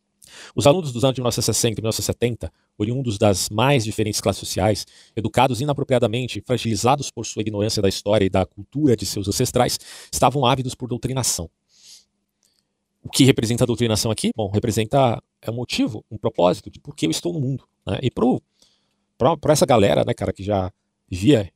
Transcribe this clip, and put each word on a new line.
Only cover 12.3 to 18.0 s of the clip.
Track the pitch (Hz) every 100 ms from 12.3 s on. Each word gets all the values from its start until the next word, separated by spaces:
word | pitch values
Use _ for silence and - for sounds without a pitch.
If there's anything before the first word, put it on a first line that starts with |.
| _ _ _ _ _ _ _ -
O |
que | -
representa | 135 127 113 120
a | 123
doutrinação | 113 120 107 117
aqui? | 107 214
Bom, | 226 98
representa, | 101 143 104 110 139 127 110 - _
é | -
um |
motivo, | 120 123 - 269 107 -
um | 107
propósito | - - 175 90 -
de | -
por | -
que | - 160
eu |
estou | 156 175
no | 170
mundo, | 131 131 - _ -
né? | 98